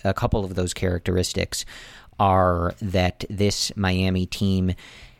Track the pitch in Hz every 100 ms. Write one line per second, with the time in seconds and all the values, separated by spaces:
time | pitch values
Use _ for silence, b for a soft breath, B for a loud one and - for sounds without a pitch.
0 | 98 95 - 113 95 92 90 - 92 87
1 | - 90 90 - 85 - B B B B
2 | B - 98 92 92 87 87 - 101 92
3 | 90 - - 98 101 - - - 95 92
4 | 95 92 90 - 98 95 92 87 B B
5 | B